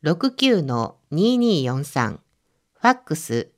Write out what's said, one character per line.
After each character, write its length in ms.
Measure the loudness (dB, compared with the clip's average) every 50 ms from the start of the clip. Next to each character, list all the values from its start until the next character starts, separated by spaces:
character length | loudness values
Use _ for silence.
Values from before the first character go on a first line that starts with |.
六 340 | 0 0 -2 0 0 -4 -2
九 260 | 2 2 2 2 2
の 360 | 2 0 -2 -2 -2 -4 -6 _ _ _
二 300 | -2 0 2 2 2 2
二 240 | 2 2 2 0 0
四 200 | -2 -2 -4 -6
三。 360 | -6 -4 -2 -2 -2 -4 -8 _ _ _ _ _ _ _ _ _ _ _ _
フ 80 | 0 0
ァ 40 |
ッ 40 | 0
ク 200 | 0 _ -8 -8
ス、 340 | -8 -6 -4 -4 -4 -4 -6 _